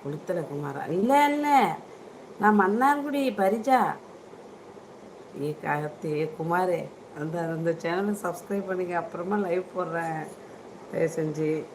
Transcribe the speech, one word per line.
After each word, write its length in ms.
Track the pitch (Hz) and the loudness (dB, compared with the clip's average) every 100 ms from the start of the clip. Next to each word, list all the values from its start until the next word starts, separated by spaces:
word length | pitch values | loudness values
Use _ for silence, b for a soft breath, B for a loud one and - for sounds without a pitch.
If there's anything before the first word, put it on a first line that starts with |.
குளித்தலை 400 | 143 151 - 175 | -6 -8 -4 -4
குமாரா? 460 | 151 143 143 139 139 | -4 -6 -6 -6 -2
இல்ல, 340 | 175 226 285 | 2 6 6
இல்ல, 520 | 294 294 294 277 190 151 - - - - - - | 6 2 6 6 6 0 -10 -18 -18 -18 -18 4
நான் 200 | 208 208 | 6 6
மன்னார்குடி 720 | 185 214 269 294 285 277 262 | 6 6 4 4 0 0 0
பரிஜா. 600 | 202 190 226 220 254 180 - - - - - - - - - - - - - - - | 2 2 2 4 4 4 -2 -12 -18 -18 -18 -18 -18 -18 -18 -18 -20 -18 -18 -16 -6
ஏ 140 | 143 151 | -6 -4
கார்த்தி, 420 | 156 147 151 - 160 | -2 -2 -2 -6 -4
ஏ 240 | 151 156 156 | -2 -2 -4
குமாரே, 520 | 160 175 185 170 - - - 151 | 0 2 2 0 -4 -14 -16 -8
அந்த, 220 | 156 170 | -4 -2
அந்த 300 | 165 160 165 | -2 0 0
சேனலை 460 | 165 170 180 208 202 | 0 0 0 0 -2
சப்ஸ்கிரைப் 440 | 180 170 - 202 190 | -4 -6 -4 -4 -2
பண்ணிக்க. 300 | 185 175 175 | -4 -2 -2
அப்புறமா 400 | 165 170 175 208 | -4 -6 -2 0
லைவ் 260 | 185 175 185 185 | 2 0 -2 -6
போடுறேன் 500 | 170 165 165 156 151 - - - - - - | -2 -2 -2 -4 -8 -12 -18 -18 -18 -18 -8
தயவு 200 | - 165 160 | 0 0 0
செஞ்சு. 480 | 156 151 156 156 - | -2 0 0 0 -4